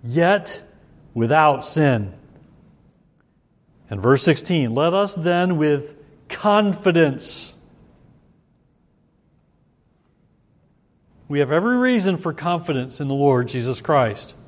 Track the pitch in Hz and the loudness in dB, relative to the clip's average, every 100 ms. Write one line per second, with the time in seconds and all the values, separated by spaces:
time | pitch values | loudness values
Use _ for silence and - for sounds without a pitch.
0 | 117 135 170 202 - - - - _ - | -4 0 2 2 -2 -14 -16 -20 _ -20
1 | - - 113 151 151 139 - 156 147 120 | -12 -4 2 4 4 2 -2 0 2 2
2 | 101 90 - - - _ _ _ _ _ | -4 -12 -20 -20 -20 _ _ _ _ _
3 | _ _ _ _ _ _ _ _ _ 101 | _ _ _ _ _ _ _ _ _ -2
4 | 107 135 - 151 - 175 123 120 165 190 | 2 4 4 0 0 0 0 0 0 0
5 | 202 190 165 175 180 170 151 143 139 - | -2 -2 -2 0 0 0 0 0 -4 -18
6 | - _ _ - 214 208 208 170 190 165 | -20 _ _ -4 0 2 2 0 0 4
7 | 156 131 - - - - - _ _ _ | 2 0 -6 -8 -10 -16 -20 _ _ _
8 | _ _ _ _ _ _ _ _ _ _ | _ _ _ _ _ _ _ _ _ _
9 | _ _ _ _ _ _ _ _ _ _ | _ _ _ _ _ _ _ _ _ _
10 | _ _ _ _ _ _ _ _ _ _ | _ _ _ _ _ _ _ _ _ _
11 | _ _ - 143 135 156 214 247 254 247 | _ _ -8 -2 0 0 0 2 2 2
12 | 190 175 175 147 175 175 170 135 127 - | 0 -2 -4 -6 -4 -4 -4 -6 -6 -8
13 | 139 139 143 127 120 127 120 120 - 147 | -6 2 2 2 0 -4 -4 -6 0 2
14 | 117 104 - - | 2 -4 -14 -20